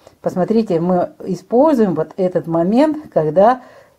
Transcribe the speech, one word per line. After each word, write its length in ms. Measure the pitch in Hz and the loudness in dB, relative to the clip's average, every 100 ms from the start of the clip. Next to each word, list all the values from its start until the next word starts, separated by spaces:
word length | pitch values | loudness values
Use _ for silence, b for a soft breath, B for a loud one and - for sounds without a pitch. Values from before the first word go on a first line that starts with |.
| b b | b b
Посмотрите, 580 | 175 185 175 220 220 165 | -8 -4 -2 0 0 -2
мы 340 | 175 180 - - 185 | 0 -2 -2 -8 -10
используем 720 | 180 - 233 311 269 208 156 | -8 -2 2 2 2 0 -2
вот 140 | 160 - | -6 -4
этот 280 | 185 175 165 | -2 -2 -2
момент, 520 | 165 170 233 311 302 - | -2 0 2 0 -2 -4
когда 500 | 165 156 156 214 254 B B B | -4 0 2 2 2 B B B